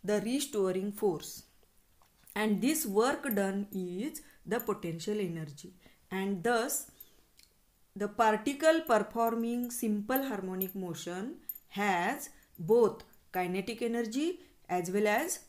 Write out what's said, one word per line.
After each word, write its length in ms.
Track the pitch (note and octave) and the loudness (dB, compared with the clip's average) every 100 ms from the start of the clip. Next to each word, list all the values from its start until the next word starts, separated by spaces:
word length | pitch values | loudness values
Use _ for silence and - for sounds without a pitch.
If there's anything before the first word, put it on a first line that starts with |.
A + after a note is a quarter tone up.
the 180 | F#3 G#3 | 2 0
restoring 680 | G3+ C4+ C#4+ G#3+ F#3+ F#3 G3+ | 2 0 0 2 2 2 -2
force, 540 | G3+ G#3+ D#3 - - - _ _ _ _ _ _ _ - | 0 0 0 -6 -14 -18 _ _ _ _ _ _ _ -10
and 260 | - G#3+ G3+ | -2 2 4
this 240 | A3 - | 2 0
work 480 | A3 G3 A#3+ F#4+ C#4 G3+ | 2 4 4 2 0 0
done 320 | G3 G3 G3+ | 0 0 -4
is 500 | F#3+ F3+ F3+ C4+ - - - | -6 -4 -4 -6 -8 -18 -18
the 140 | - A3+ | -4 -4
potential 600 | A#3+ G3+ F3 E3 E3 G#3+ | -2 -4 -4 -6 -4 -2
energy. 520 | F#3+ E3 D#3 C#3+ F3+ - - _ _ | -2 -4 -8 -12 -18 -20 -20 _ _
And 340 | F#3+ G3 G3 | -4 -2 0
thus 460 | A3+ A#3+ B3+ - - - - _ _ _ - _ _ _ _ G3 | 2 2 0 -4 -6 -20 -20 _ _ _ -20 _ _ _ _ -8
the 100 | G#3 | -6
particle 760 | G#3 A3 G#3+ G#3+ C#4 D#4+ D#4+ D#4+ | 2 4 4 0 2 4 4 4
performing 840 | A3 G#3 A#3 A3+ A3+ A#3 A#3+ A#3+ | 4 4 0 0 2 -2 -2 -4
simple 520 | - A3+ G#3 G#3 C4 | -2 0 0 0 0
harmonic 520 | C4+ G#3 F#3 F#3 F#3 | 0 -4 -4 -4 -6
motion 640 | G3 F3+ D#3+ - F3+ A3+ F4 - - _ | -6 -6 -6 -6 -6 -6 -8 -14 -16 _
has 580 | G3 G3+ F3+ F#3 C#4+ - - _ - | -2 0 2 0 -4 -10 -16 _ -10
both 440 | E3 A#3 A3 - - - _ | 4 6 6 2 -16 -20 _
kinetic 480 | F#3 F3+ F#3 G3 A3+ | -4 -2 -2 -4 -2
energy 600 | A#3 A#3 A3+ A#3+ D#4+ F#4 - _ - | -2 -2 -2 0 -2 -2 -12 _ -4
as 220 | F3+ E3+ | -2 0
well 160 | G3 G#3 | 2 2
as 340 | G#3+ E4 - | 2 0 -6